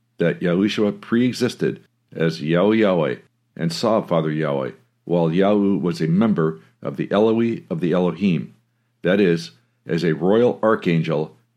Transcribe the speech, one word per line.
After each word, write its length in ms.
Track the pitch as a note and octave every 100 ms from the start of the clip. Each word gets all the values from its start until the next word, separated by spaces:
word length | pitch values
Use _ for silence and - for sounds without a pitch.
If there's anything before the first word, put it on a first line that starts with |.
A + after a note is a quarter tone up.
| _ -
that 220 | E2+ -
Yahushua 600 | F2 F2 G#2 A2+ G#2 G2+
pre-existed 800 | - A#2 B2+ A2+ A#2+ - - - _ _ _
as 280 | - E2 D#2+
Yahweh 360 | D2+ E2+ G#2 A2+
Yahweh 380 | G2+ F2 C#2+ - _ _ _
and 180 | - E2
saw 260 | - A2+ A2
Father 320 | - E2+ D#2
Yahweh, 380 | D#2 D2+ C#2 B1+ - _ _
while 280 | - E2+ E2
Yahweh 420 | F2 F#2+ G#2 G2+ F#2
was 200 | E2+ E2
a 80 | D#2+
member 520 | F#2 A2+ F#2 D#2+ - _ _
of 140 | - C#2
the 140 | -
Eloi 520 | G2 A2+ A2+ A#2 A2+ -
of 140 | E2+
the 100 | E2+
Elohim, 600 | F2 F2+ E2 G2+ D2+ - - _ _ _ _
that 180 | E2+ G2+
is, 320 | F#2 E2 - _ _ _ -
as 160 | E2
a 100 | E2+
royal 460 | D2+ F2+ A2 A#2+ -
archangel 760 | A2 G#2+ F#2 E2 D#2+ D2+ D#2 - _